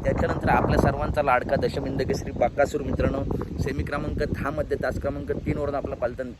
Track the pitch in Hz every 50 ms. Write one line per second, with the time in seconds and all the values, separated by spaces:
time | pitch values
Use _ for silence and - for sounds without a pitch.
0 | - 135 135 - - 165 160 156 - - 127 120 117 - 139 147 - 143 135 139
1 | 147 156 156 151 147 143 127 123 - - - 139 131 120 113 143 139 135 135 135
2 | 131 127 135 135 - - - - 120 117 - - 143 139 - 147 139 131 131 -
3 | 127 135 135 139 139 135 - - - - - - - 139 131 143 - 127 143 147
4 | 151 151 - - 151 - - - - 139 151 151 143 - 147 127 - 127 120 -
5 | - 143 139 143 143 139 143 - - 151 151 151 147 139 139 139 127 139 139 135
6 | 127 120 123 117 131 127 113 -